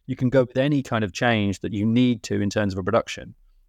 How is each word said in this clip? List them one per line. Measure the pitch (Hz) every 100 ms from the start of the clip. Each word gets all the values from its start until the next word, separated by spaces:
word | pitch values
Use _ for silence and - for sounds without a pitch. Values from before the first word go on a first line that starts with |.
| -
you | 127
can | 127
go | 131
with | 123 127
any | 139 143
kind | - 113 104
of |
change | - 120 113 101 95
that | -
you | 101 110
need | 117 127 113
to | - 101
in | 101
terms | 107 104
of | 95
a |
production, | 95 104 - - - - _ _